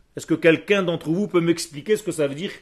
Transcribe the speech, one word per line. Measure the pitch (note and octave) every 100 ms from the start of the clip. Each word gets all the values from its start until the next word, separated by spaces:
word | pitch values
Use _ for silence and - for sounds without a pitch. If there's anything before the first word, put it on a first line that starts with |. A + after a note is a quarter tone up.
| _ -
est-ce | -
que | D#3+
quelqu'un | E3 D#3 - G3+
d'entre | F3 E3 D3+
vous | E3+ G3+
peut | F3
m'expliquer | E3+ E3+ - C#3+ F3 G#3+
ce |
que | F3+
ça | D#3+ C#3+
veut | C#3
dire, | F#3+ -